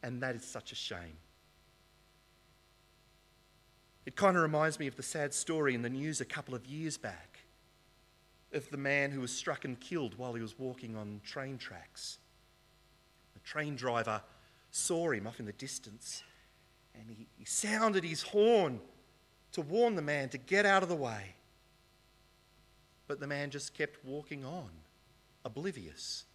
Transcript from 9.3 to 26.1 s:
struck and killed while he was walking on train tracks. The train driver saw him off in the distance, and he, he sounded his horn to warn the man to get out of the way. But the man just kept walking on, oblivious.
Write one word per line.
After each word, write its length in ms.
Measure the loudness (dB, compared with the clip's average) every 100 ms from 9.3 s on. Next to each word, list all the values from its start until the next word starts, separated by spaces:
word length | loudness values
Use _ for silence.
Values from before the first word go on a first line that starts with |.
struck 340 | -4 -2 -4 -4
and 140 | -8
killed 380 | -4 -2 -2 -4
while 160 | -6
he 80 | -4
was 160 | -6 -6
walking 380 | -8 -8 -10 -8
on 260 | -8 -10
train 340 | -10 -8 -8 -8
tracks. 600 | -10 -14 -16 -14 -12 -14 _ _ _ _ _ _ _ _ _ _ _ -20
The 40 |
train 340 | -8 -4 -2 -2
driver 480 | 2 2 2 0 -4 -20 -20 _ _
saw 400 | -4 0 2 2
him 160 | 0 -2
off 120 | -8
in 60 | -10
the 60 |
distance, 720 | -8 -8 -10 -12 -16 -12 -12 -14 -20 -20 _ _ _ _ -20
and 100 | -16
he, 180 | -16 -18 -16
he 80 | -4
sounded 580 | -2 0 4 6 4
his 200 | 0 -4
horn 560 | 0 6 8 10 6 2 -8 -20 -20 _ _ _ _
to 100 | -6
warn 340 | 0 4 6 4
the 60 |
man 280 | 0 0 0
to 80 | -6
get 280 | 2 6 8
out 160 | 6
of 80 | 6
the 60 | 0
way. 400 | 0 -4 -10 -16 _ _ _ _ _ _ _ _ _ _ _ _ _ _ _ _ _
But 120 | -6
the 80 | -4
man 240 | -2 -2
just 240 | -4 -10 -2
kept 280 | -2 -2
walking 400 | -8 -8 -8 -10
on, 260 | -8 -8 -10 -16 -20 _ _ _ _ _ -8
oblivious. 800 | -4 -6 -6 -10 -12 -10